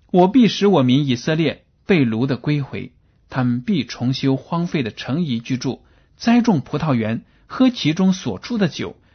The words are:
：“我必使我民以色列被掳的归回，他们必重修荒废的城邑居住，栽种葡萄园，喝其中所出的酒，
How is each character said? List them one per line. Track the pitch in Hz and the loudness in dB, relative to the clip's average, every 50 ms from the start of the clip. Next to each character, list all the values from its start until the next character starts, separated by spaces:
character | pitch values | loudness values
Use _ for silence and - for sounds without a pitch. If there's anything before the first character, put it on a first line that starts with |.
| _ _ | _ _
：“我 | - 180 175 | 4 4 4
必 | 185 214 269 233 | 6 6 4 4
使 | 180 - - 190 | 4 4 2 2
我 | 202 190 151 127 | 4 4 4 4
民 | 123 123 143 151 | 4 2 2 2
以 | 139 120 | 0 -2
色 | 117 - 170 156 | -2 -2 -2 -2
列 | 160 160 135 - - _ _ _ _ _ | 0 0 -2 -2 -6 _ _ _ _ _
被 | - 202 165 131 | 0 2 2 2
掳 | 113 110 110 131 | 0 0 -2 -2
的 | 139 135 | -2 -2
归 | - - 147 147 147 | -4 -2 -2 -2 -2
回， | 135 - - 95 - - _ _ _ _ _ _ _ _ | -4 -8 -10 -12 -12 -14 _ _ _ _ _ _ _ _
他 | - 135 127 | -4 -2 -2
们 | 123 120 123 | 0 -2 -2
必 | 127 - 208 151 110 | -2 -2 -2 -2 -2
重 | - - - 117 123 131 | -6 -8 -4 -4 -4 -2
修 | - - 135 135 | 0 0 0 0
荒 | 135 - - 170 170 175 | -2 -4 -6 -6 -4 -4
废 | 175 - 165 120 | -4 -4 -4 -4
的 | 107 | -4
城 | - - - - 135 165 180 | -8 -10 -8 -6 -4 -4 -4
邑 | 147 120 113 | -4 -4 -6
居 | 113 - 135 | -4 -6 -6
住， | 123 - 135 110 - _ _ _ _ _ _ _ | -4 -4 -6 -8 -8 _ _ _ _ _ _ _
栽 | _ - 233 233 240 | _ 0 2 2 4
种 | 233 240 196 139 | 4 4 2 0
葡 | - - - | -2 -4 -6
萄 | 147 165 160 131 | -4 -2 0 0
园， | 117 107 107 113 - - _ _ _ _ | 0 0 -2 -4 -6 -8 _ _ _ _
喝 | _ - - - 127 | _ 0 2 2 2
其 | 127 - - 143 160 | 2 0 -2 -2 0
中 | 180 190 190 185 | 2 2 2 2
所 | 185 - 127 92 | 0 -4 -6 -6
出 | 185 - - 240 220 | -6 -8 -6 -2 -2
的 | 202 | -2
酒， | 147 - - 110 87 - _ _ _ | -2 -2 -6 -10 -10 -10 _ _ _